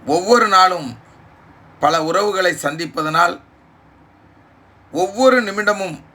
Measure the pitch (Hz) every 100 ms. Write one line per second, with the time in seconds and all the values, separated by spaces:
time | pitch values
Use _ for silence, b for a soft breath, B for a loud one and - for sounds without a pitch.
0 | 120 156 190 240 220 190 185 175 139 113
1 | - - - _ - - - - 143 165
2 | 156 175 208 190 180 156 147 156 165 -
3 | 156 160 175 - - _ _ _ _ _
4 | _ _ _ _ _ _ _ _ _ 156
5 | 190 202 262 254 214 196 208 202 190 156
6 | -